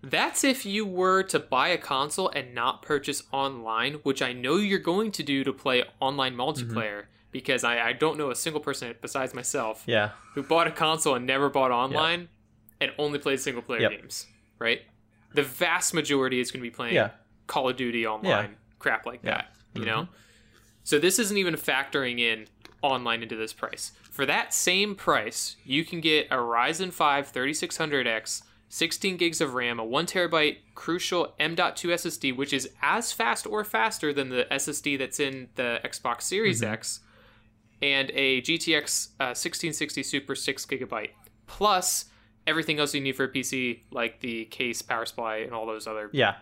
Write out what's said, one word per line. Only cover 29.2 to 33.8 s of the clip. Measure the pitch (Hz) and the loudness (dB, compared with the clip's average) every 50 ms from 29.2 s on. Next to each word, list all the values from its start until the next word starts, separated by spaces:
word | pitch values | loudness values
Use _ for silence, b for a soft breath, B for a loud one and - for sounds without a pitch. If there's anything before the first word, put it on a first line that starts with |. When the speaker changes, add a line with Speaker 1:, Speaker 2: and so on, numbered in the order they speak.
| 175 170 165 - | 0 0 2 2
Speaker 1:
of | 165 139 123 | -2 0 0
ram, | 127 123 120 120 117 | 0 0 0 -2 -2
a | 113 | -4
one | 113 120 147 170 | 0 0 0 0
terabyte | 175 - 190 175 165 165 160 151 151 - - _ _ _ | 0 0 0 0 2 4 4 4 2 2 -2 _ _ _
Crucial | - - - 165 180 - - 190 175 151 - - - | -10 -4 -2 -2 -2 0 0 0 0 0 0 0 -2
M | 151 160 165 | -2 0 2
dot | 170 180 151 - | 2 0 0 0
two | - - 175 | -2 0 0
S | 175 170 - | 0 0 0
S | 175 156 | -6 -6
D, | - - 135 127 | -2 -2 -2 0
which | 123 143 143 143 | 0 -2 0 0
is | 135 - - - - | -2 -2 -4 -6 -2
as | - 143 180 220 240 - - | 0 2 2 2 0 -4 -2
fast | - 226 240 - - - | 0 0 0 0 -2 -2
or | 208 214 214 208 | -4 -4 -4 -4
faster | - - 220 | -2 0 0